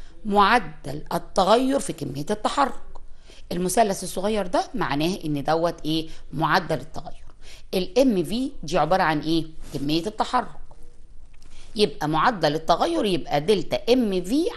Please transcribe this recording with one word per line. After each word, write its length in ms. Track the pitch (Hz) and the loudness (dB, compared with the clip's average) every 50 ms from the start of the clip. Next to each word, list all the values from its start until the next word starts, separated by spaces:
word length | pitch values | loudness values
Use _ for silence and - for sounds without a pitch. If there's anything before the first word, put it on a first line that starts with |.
| - - - - - | -12 -12 -12 -8 -4
معدل 800 | 214 196 202 190 196 233 247 170 160 151 - - 143 139 151 - - - | 2 6 6 8 8 6 4 2 0 -8 -10 -8 -8 -6 -6 -4 -4 -4
التغير 640 | 170 - - - 202 180 185 220 247 262 262 277 262 | -4 -4 0 0 2 6 6 6 6 6 4 2 0
في 140 | - - 156 | 0 -2 -4
كمية 320 | - - - 139 139 - - | -6 -6 -6 -6 -4 -4 -4
التحرك. 440 | 208 - - 254 - 285 269 240 - - - - - - - - - - - - - - - - | -2 -2 -2 0 2 2 2 2 0 -2 -4 -6 -6 -8 -8 -8 -10 -12 -14 -16 -16 -14 -8 -6
المثلث 520 | 180 175 185 180 - 240 226 196 190 - 185 | -2 -2 -2 2 4 4 4 4 2 -2 -6
الصغير 440 | 175 - 196 180 214 220 208 185 | -6 -4 -2 0 0 0 0 0
ده 220 | 180 - 330 392 - - | 0 0 0 0 0 -2
معناه 440 | 208 160 127 139 147 156 175 196 - - | -2 0 0 2 2 2 0 0 -2 -2
إن 180 | 156 147 143 131 | -2 -2 -2 0
دوت 420 | 151 160 165 170 170 165 - - | 2 2 2 2 0 -2 -2 -2
إيه؟ 240 | 151 160 160 160 160 - - - - - | -2 -2 -2 -2 -4 -8 -10 -10 -8 -4
معدل 460 | 147 160 151 165 190 165 151 156 - | -2 2 4 4 2 2 0 -2 -4
التغير. 440 | - - - 147 143 - - - - - - - - - - - - - - | -4 -6 -8 -8 -8 -8 -8 -8 -10 -12 -12 -12 -12 -12 -12 -12 -8 -4 -2
ال 260 | 185 180 - - 240 | -2 -2 2 4 4
ام 240 | 277 262 208 180 160 | 4 6 4 2 0
في 280 | 147 202 247 262 285 - - - | 0 -2 -2 -2 -4 -4 -6 -4
دي 140 | 147 185 | 0 2
عبارة 260 | 170 151 156 185 185 180 | 2 4 4 4 4 4
عن 160 | 156 156 - | 2 2 0
إيه؟ 260 | - 156 165 165 156 - - - - - - | 0 2 0 0 0 -2 -6 -8 -8 -6 -4
كمية 320 | 135 143 147 156 170 160 | -4 0 0 0 0 0
التحرك. 420 | 214 214 - 220 - - 247 202 - - - - - - - - - - - - - - - - - - - - - - - - - - | -2 -2 -2 -2 0 0 -2 -2 -2 -6 -8 -8 -8 -8 -10 -10 -10 -10 -12 -14 -14 -12 -12 -12 -12 -12 -14 -12 -10 -10 -10 -10 -6 0
يبقى 340 | 214 208 - - - 156 147 | 2 2 2 2 -2 -2 0
معدل 460 | 156 156 170 240 233 175 160 147 143 | 2 2 2 2 2 2 2 0 0
التغير 500 | 160 - - 170 165 262 339 339 320 247 | 2 2 2 2 2 2 0 0 0 0
يبقى 360 | 202 175 139 - - 147 147 | 0 0 0 0 0 -2 2
دلتا 520 | 151 196 214 185 - - 131 - - - 254 | 2 2 2 2 2 0 -2 -2 2 2 4
ام 300 | 262 233 202 190 180 175 | 4 4 2 0 -2 -2
في 240 | 185 254 302 349 480 - | 0 0 0 0 0 0